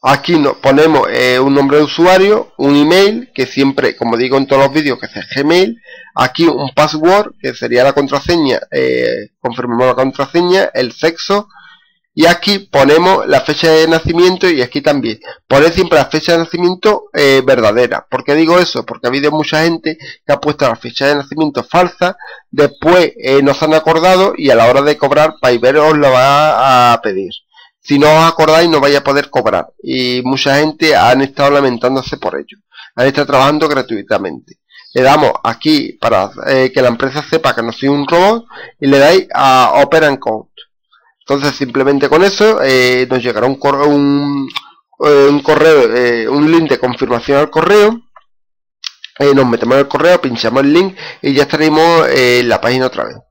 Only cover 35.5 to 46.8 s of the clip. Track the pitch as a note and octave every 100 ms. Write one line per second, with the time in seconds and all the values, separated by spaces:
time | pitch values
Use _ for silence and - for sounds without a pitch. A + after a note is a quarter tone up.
35.5 | A#2 D3+ D3+ F2+ - A#2 G#2 G2 - -
36.5 | C3+ C3 C3+ B2+ A#2 C3+ C#3+ - D#3+ C#3+
37.5 | A#2+ A2+ A#2 C3+ C#3+ C#3+ E3+ F#3+ A#3 A#3
38.5 | - - _ C#3 C#3 C#3+ F#3 - - C3+
39.5 | C3 B2 - C#3 D#3+ D#3 C3+ - A2 -
40.5 | _ _ _ _ _ _ _ - C#3+ C#3+
41.5 | C3+ C3+ B2+ C3+ C#3+ C#3 D3+ G3 G3 G#3+
42.5 | - C3+ C3 B2+ B2+ B2+ B2+ A#2+ G#2+ B2
43.5 | C3+ C#3+ C#3 D3 C#3+ C#3+ C#3+ C#3+ C#3+ C3+
44.5 | - - _ _ _ D3 C#3+ C#3 C#3+ C#3
45.5 | D3 D#3+ D3+ A#2 A#2+ B2 A#2 A2 C#3+ D3+
46.5 | E3 D#3+ D3+